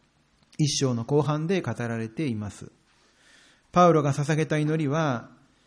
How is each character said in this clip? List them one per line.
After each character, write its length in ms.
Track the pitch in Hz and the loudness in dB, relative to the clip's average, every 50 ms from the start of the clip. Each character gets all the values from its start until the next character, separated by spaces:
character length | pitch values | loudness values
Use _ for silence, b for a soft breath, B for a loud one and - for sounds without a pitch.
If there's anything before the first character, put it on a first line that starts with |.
| _ _ _ _ _ _ _ _ _ _ - - | _ _ _ _ _ _ _ _ _ _ -2 0
一 100 | 156 143 | 0 0
章 260 | - - 139 131 120 | 0 0 0 0 0
の 100 | 117 117 | -2 -2
後 180 | - 143 147 | 0 0 2
半 240 | 139 143 147 151 160 | 2 2 -2 -2 -2
で 140 | 165 196 180 | -2 -2 -2
語 120 | - 120 110 | -2 -4 -4
ら 240 | - 120 117 117 113 | -4 -4 -4 -4 -6
れ 100 | 113 110 | -6 -6
て 180 | - - 160 | -6 -6 -4
い 80 | 135 113 | -4 -4
ま 160 | 107 104 101 | -6 -6 -8
す。 200 | - - - - _ _ _ b b b b b b b b b b b b b b b b b | -10 -14 -18 -20 _ _ _ b b b b b b b b b b b b b b b b b
パ 160 | - 175 180 175 | 4 6 6 6
ウ 40 | |
ロ 100 | 160 156 | 6 4
が 100 | 143 143 | 2 0
捧 240 | 139 - 143 147 156 | -2 -2 0 0 0
げ 100 | 151 156 | 0 0
た 120 | 151 160 151 | 0 0 -2
祈 260 | 151 151 156 160 156 | 0 0 -2 -2 -2
り 40 | 135 | 0
は、 400 | 143 160 160 143 123 113 - - - b b b b b b | 0 0 0 0 -2 -4 -6 -12 -20 b b b b b b